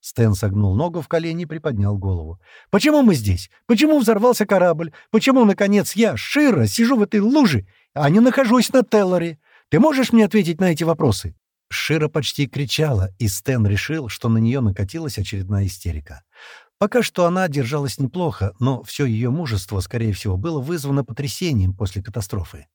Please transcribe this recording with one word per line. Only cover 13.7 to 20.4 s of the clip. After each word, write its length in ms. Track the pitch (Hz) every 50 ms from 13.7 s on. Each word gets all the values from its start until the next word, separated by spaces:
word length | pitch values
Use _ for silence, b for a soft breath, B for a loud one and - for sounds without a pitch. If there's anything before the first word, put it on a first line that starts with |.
| 101 98 - - 156 160 139
что 220 | 107 - - - 120
на 80 | 113
нее 240 | 113 113 113 127 139
накатилась 580 | 123 104 95 - 101 95 - 165 165 143 - -
очередная 460 | 101 - - 98 95 90 104 98 98
истерика. 580 | 95 - - - 90 80 78 - - - - _ B B B B B B B B B B
Пока 260 | _ 202 208 - 247 220
что 220 | - _ - 175
она 220 | 170 180 185 190 175
держалась 500 | 135 143 131 113 147 147 143 135 - -
неплохо, 540 | 139 123 - 180 180 156 - - 98 98 95 _
но 220 | 120 131 135 117 -
все 220 | - - - 147
ее 260 | 127 113 110 123 123
мужество, 500 | 123 170 175 127 110 98 - - 107 95
скорее 320 | 92 - - 120 113 110 101
всего, 240 | - - 110 92
было 240 | 92